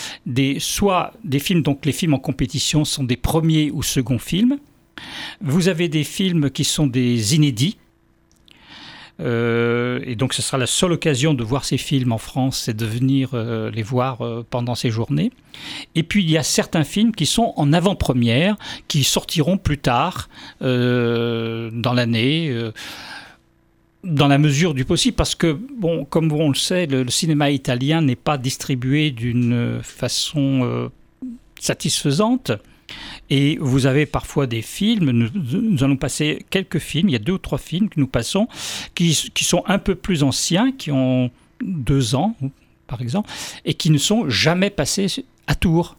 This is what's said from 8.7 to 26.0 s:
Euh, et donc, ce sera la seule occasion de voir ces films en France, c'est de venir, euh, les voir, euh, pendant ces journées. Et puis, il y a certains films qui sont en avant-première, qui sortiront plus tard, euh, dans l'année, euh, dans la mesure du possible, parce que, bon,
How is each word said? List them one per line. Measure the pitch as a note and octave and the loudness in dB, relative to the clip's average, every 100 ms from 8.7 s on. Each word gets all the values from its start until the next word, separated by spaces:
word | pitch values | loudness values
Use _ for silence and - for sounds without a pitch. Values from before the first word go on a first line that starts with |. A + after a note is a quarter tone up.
| - - - - - | -20 -20 -20 -20 -8
Euh, | C#3 A#2 A#2 A#2 A#2 A#2+ B2 B2 | -4 0 0 2 2 0 0 -4
et | - A2+ | -6 -2
donc, | C3 | -2
ce | - | -2
sera | - C3+ | -2 -2
la | A#2+ | 0
seule | - F#3 | 0 2
occasion | E3 D#3+ B2+ D#3+ | 2 0 2 2
de | C3+ | 2
voir | G#2+ C3 - | 0 -2 -2
ces | C3+ | -4
films | - C#3 B2 | 0 0 0
en | A2 | -2
France, | - C3+ C3 - - | -4 -2 0 -2 -4
c'est | A2 | -4
de | A2+ | -4
venir, | A#2 C3 C3+ B2+ | 0 2 2 0
euh, | B2 A2+ A2+ A2 | -4 -4 -4 -4
les | A2 | -4
voir, | G#2 B2+ B2+ A#2+ | -2 0 0 -2
euh, | A#2+ A#2 A#2 | -6 -8 -4
pendant | B2 A#2+ A#2+ | -4 -2 -2
ces | B2+ | -2
journées. | A2 A2+ C#3+ A3 - _ - - - - E3 | -2 -2 0 -2 -4 _ -20 -16 -14 -6 -4
Et | |
puis, | D#3+ G#3 | 0 0
il | E3 | 2
y | D#3 | 2
a | |
certains | - - G3 E3+ | 2 0 0 0
films | C#3+ G3+ A3+ | 0 2 2
qui | - D3+ | 2 0
sont | - A3+ - | 2 0 2
en | C#3+ | 2
avant-première, | E3+ F3+ F3 - B2+ A#2+ A#2+ F#3 G#3 - - - | 4 4 2 0 2 4 4 4 0 -6 -14 -2
qui | D3+ | 0
sortiront | C3 - - D#3+ D#3 F#3+ | 2 0 0 0 2 2
plus | - C#3+ | 0 0
tard, | C#3+ A#2+ E3 - - - - - | 2 2 2 -2 -10 -16 -20 -6
euh, | C3 B2 B2 B2 A#2 A#2 A#2 A#2 A2+ A2+ A2+ | 0 2 2 2 2 2 0 -2 -2 -4 -6
dans | A#2 A#2 | -2 0
l'année, | B2 A#2 A#2 B2+ D#3+ D#3+ | 2 2 2 2 2 0
euh, | A#2 A#2 - - - - - - - _ _ _ _ _ _ | -2 -4 -8 -14 -14 -16 -16 -18 -20 _ _ _ _ _ _
dans | F3+ C#3+ C#3+ | -4 2 6
la | C#3 | 6
mesure | D3+ C#3 F3 | 6 4 2
du | C3 | 0
possible, | B2+ E3+ - - | 0 2 2 0
parce | D#3+ | -2
que, | - E3+ D3 C4 C4 | 0 0 0 -6 -6
bon, | E3 D#3+ | -2 -2